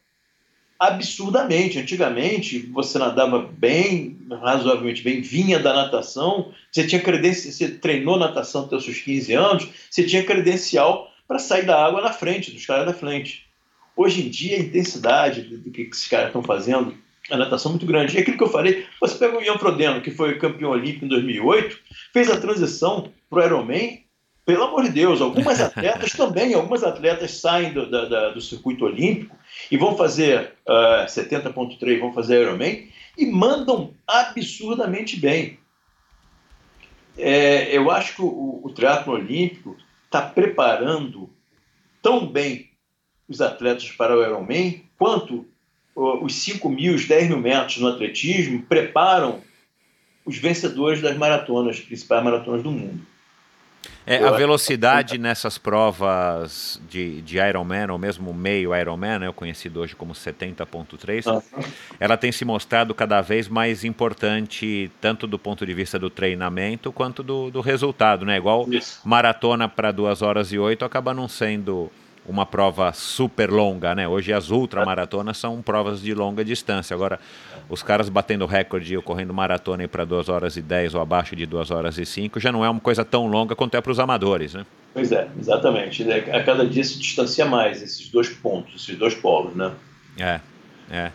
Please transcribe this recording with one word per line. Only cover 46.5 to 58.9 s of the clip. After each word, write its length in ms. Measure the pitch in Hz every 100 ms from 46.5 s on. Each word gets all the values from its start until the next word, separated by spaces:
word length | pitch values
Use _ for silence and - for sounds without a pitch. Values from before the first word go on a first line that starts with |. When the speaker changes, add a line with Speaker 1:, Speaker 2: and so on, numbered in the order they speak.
| 202 156
Speaker 1:
mil, 260 | 131 170
os 100 | 156
dez 220 | - 156 170
mil 140 | 147
metros 380 | 120 135 123 -
no 100 | 123
atletismo 760 | 120 107 - 143 185 147 123
preparam 800 | - 156 160 - 180 180 139 - - _ _ _ _ _ _ _
os 140 | - 127
vencedores 640 | 147 170 - 127 147 151
das 160 | 151 143
maratonas, 640 | 151 147 - 123 120 113
principais 420 | - 113 - 117
maratonas 400 | 120 117 120 120
do 80 | 139
mundo. 300 | 135 98 90 - _ _ _ _ _ _ _ - -
Speaker 2:
É, 160 | - 127
Speaker 1:
Eu 60 | 139
Speaker 2:
a 20 |
Speaker 1:
acho 80 | 113
Speaker 2:
velocidade 760 | 147 147 - 127 120 143 131
Speaker 1:
que 40 | 127
Speaker 2:
nessas 400 | 117 117 113 -
provas 1200 | - 104 110 87 98 92 90 85 80 - - - 80
de, 320 | 90 87 76
de 160 | 80 90
Ironman, 520 | 98 95 87 95 104
ou 80 | 90
mesmo 340 | 98 92 92
meio 420 | 87 92 101 90
Ironman, 440 | 87 85